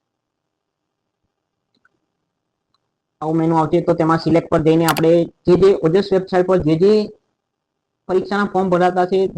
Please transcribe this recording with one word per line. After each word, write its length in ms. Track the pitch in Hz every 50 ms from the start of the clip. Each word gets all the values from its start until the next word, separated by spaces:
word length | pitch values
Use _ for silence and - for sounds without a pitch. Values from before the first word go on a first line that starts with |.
| _ _ _ _ _ _ _ _ _ _ _ _ _ _ _ _ _ _ _ _ _ _ _ _ _ _ _ _ _ _ _ _ _ _ _ _ _ _ _ _ _ _ _ _ _ _ _ _ _ _ _ _ _ _ _ _ _ _ _ _ _ _ _ _
આવું 180 | 156 156 160 165
મેનુ 140 | 160 165 165
આવશે. 300 | 160 156 151 175 175 165 175
તો 40 | 170
તેમાં 300 | 165 165 160 165 165 -
સિલેક્ટ 260 | 160 156 165 165 -
પર 100 | - 165 156
જઈને 200 | 160 160 165 165
આપણે 280 | 165 - - 165 160 170 175 170 - - _ _
જે 80 | - 180 175
જે 80 | 190 196 202 - -
ઓજસ 260 | 160 160 196 202 202 190
વેબસાઇટ 320 | 190 185 - - 180 180 185
પર 100 | 185 185 147 151
જે 80 | 160 160 185
જે 80 | 202 214 214 214 208 - _ _ _ _ _ _ _ _ _ _ _ _ _ _ _ _ _ _ -
પરીક્ષાના 420 | 180 185 185 - 202 202 208 196 -
ફોર્મ 140 | 185 190 190
ભરાતા 400 | 175 175 180 180 180 185 180 180
છે 80 | 196 190 190 185 -